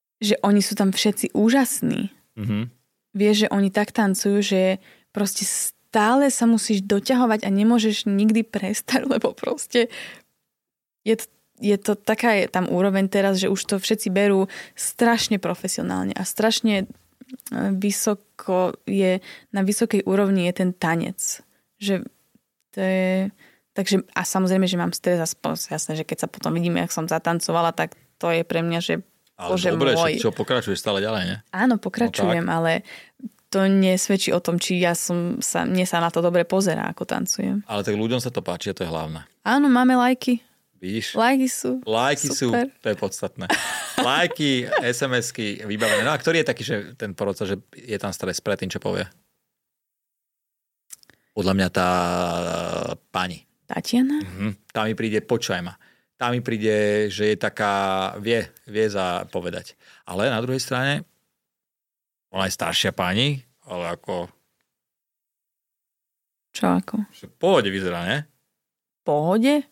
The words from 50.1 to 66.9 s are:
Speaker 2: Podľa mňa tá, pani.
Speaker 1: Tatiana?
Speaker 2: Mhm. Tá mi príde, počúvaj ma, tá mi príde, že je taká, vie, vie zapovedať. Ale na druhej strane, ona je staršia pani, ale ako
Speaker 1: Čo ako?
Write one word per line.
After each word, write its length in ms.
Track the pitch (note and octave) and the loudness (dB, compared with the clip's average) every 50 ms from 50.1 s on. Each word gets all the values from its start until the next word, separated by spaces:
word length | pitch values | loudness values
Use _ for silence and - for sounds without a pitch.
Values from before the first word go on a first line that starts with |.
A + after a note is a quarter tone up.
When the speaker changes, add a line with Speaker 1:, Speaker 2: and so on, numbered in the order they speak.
| _ _ _ _ _ _ _ _ _ _ _ _ _ _ _ _ - - _ - _ _ _ _ | _ _ _ _ _ _ _ _ _ _ _ _ _ _ _ _ -20 -20 _ -20 _ _ _ _
Speaker 2:
Podľa 220 | _ G#2+ F2+ F#2+ G2 | _ -2 0 2 2
mňa 140 | G2 F#2 F2 | 2 2 2
tá, 180 | - G2 F2+ F2+ F#2 F2+ F2 F2 F2+ F2 F2+ F2 F2 F2 F2 F2 E2+ E2+ F2 F2 F2 F2 E2+ - - - _ _ | 2 0 2 2 2 2 2 0 0 0 0 -2 -2 -2 -2 -4 -4 -4 -4 -4 -4 -6 -6 -6 -8 -10 _ _
pani. 360 | - F#2 F#2 F#2 D#3 - - _ _ _ _ | -6 -6 -4 -4 -8 -12 -16 _ _ _ _
Speaker 1:
Tatiana? 520 | - - F3+ - - A#3 B3 C4 C4+ D4 D4+ | -10 -8 -8 -4 0 0 2 2 2 0 -4
Speaker 2:
Mhm. 300 | D4+ F#2 F2+ F#2+ G2+ G#2+ - - _ - | -4 -8 -8 -6 -6 -6 -6 -8 _ -8
Tá 140 | - A2+ | -4 -2
mi 120 | G#2+ A2 G#2+ | -2 -2 -2
príde, 260 | - A2+ A2 G#2+ G#2 | -2 -2 -2 -2 -2
počúvaj 420 | - - A#2+ A2+ - - F#2+ F2+ | 0 0 -2 -2 0 -2 -4 -4
ma, 120 | F2 - - - _ _ _ _ _ _ _ | -4 -8 -12 -16 _ _ _ _ _ _ _
tá 140 | _ B2 A#2+ | _ -4 -2
mi 120 | B2 B2 | -2 -2
príde, 320 | A#2+ A#2 A#2 G#2 G#2+ A2 G#2+ G#2 G#2 G#2 G#2 G#2+ G#2+ G2+ | -2 -4 -4 0 0 2 2 2 2 2 2 0 0 -2
že 200 | F#2 G#2 G#2 G#2+ | -2 -2 0 0
je 100 | G#2+ F2+ | 0 0
taká, 340 | - G2+ - - G#2+ G2+ G2+ G2 G2 F#2+ F#2+ F#2+ F#2 - - | -2 -4 -2 -2 0 0 0 0 0 0 0 -2 -2 -4 -6
vie, 240 | G#2+ G2+ A2+ A#2 A2+ G#2+ - - _ _ | -6 -2 -2 -2 -2 -2 -6 -12 _ _
vie 220 | - G#2 G#2+ A2 | -6 -2 0 0
zapovedať. 880 | G#2+ G2+ G2 F#2 F2+ F2 F2+ F#2 - - F#2 F2 F2+ F2 F#2 F2 - - _ _ - - - | 0 0 -2 -2 -2 -2 -4 -6 -6 -8 -8 -6 -6 -8 -8 -12 -14 -20 _ _ -20 -20 -20
Ale 240 | _ - F2+ F#2+ A2 | _ -8 -4 -2 0
na 140 | C3+ A#2+ A2 | 0 0 -2
druhej 180 | A#2+ B2 C3 C3 | -2 -2 -4 -4
strane, 480 | - - C3 B2 C3+ C#3 C#3+ D3 - - _ _ _ _ _ _ _ _ _ _ _ _ _ _ _ _ _ _ _ _ _ _ _ _ | -4 -4 -4 -2 -2 -2 -2 -4 -6 -10 _ _ _ _ _ _ _ _ _ _ _ _ _ _ _ _ _ _ _ _ _ _ _ _
ona 160 | F#2 F#2+ F#2+ | -4 -2 -2
je 80 | F#2 - | -2 -2
staršia 360 | - - E2 - - - F#2+ | -2 -4 -2 -2 0 0 0
pani, 460 | - - F#2 F2+ F#2+ A2+ C3 D3 C#3+ C3 - _ _ _ | 0 0 0 0 0 0 0 0 -2 -4 -8 _ _ _
ale 220 | _ - F2+ F2+ F2 E2+ | _ -12 -8 -8 -6 -6
ako 420 | F2 - _ - F#2 F2 E2+ - - _ _ _ _ _ _ _ _ _ _ _ _ _ _ _ _ _ _ _ _ _ _ _ _ _ _ _ _ _ _ _ _ _ _ _ _ _ _ _ _ _ _ _ | -8 -8 _ -8 -6 -6 -6 -8 -14 _ _ _ _ _ _ _ _ _ _ _ _ _ _ _ _ _ _ _ _ _ _ _ _ _ _ _ _ _ _ _ _ _ _ _ _ _ _ _ _ _ _ _
Speaker 1:
Čo 160 | - - - F#3 | -8 -2 0 0
ako? 280 | - F#3 - - | 0 0 -2 -4